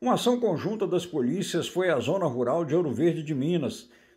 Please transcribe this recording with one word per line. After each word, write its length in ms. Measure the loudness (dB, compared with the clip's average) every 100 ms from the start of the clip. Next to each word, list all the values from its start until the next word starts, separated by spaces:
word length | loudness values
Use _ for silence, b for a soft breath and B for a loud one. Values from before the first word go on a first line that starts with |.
Uma 100 | 0
ação 240 | 2 2 2
conjunta 480 | 2 0 -2 -2 0
das 200 | -2 -2
polícias 600 | -2 0 0 -2 -2 -2
foi 220 | 0 2
à 100 | 2
zona 280 | 0 0 0
rural 400 | 0 0 0 2
de 100 | 0
Ouro 160 | 0
Verde 300 | 2 2 0
de 120 | -2
Minas. 540 | -2 0 0 -2 -6 -14 b b